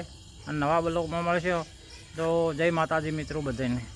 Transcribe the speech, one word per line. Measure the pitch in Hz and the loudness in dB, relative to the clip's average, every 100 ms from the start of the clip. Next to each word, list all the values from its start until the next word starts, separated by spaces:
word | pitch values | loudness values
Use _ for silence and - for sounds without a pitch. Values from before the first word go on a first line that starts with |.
| 170 - - - - | -2 -14 -20 -14 -6
અને | 151 | 0
નવા | 143 165 | 2 4
બ્લોકમાં | 165 170 160 170 | 4 0 0 0
મળશે. | 170 175 180 170 156 - - - - 156 | 0 0 2 -2 -2 -12 -20 -20 -12 -2
તો | 165 170 165 | 2 4 2
જય | 147 170 | 2 2
માતાજી | 165 160 160 156 | 4 2 2 0
મિત્રો | 156 143 151 | -4 -4 -4
બધાને. | 143 117 127 123 117 | -2 -2 0 -2 -4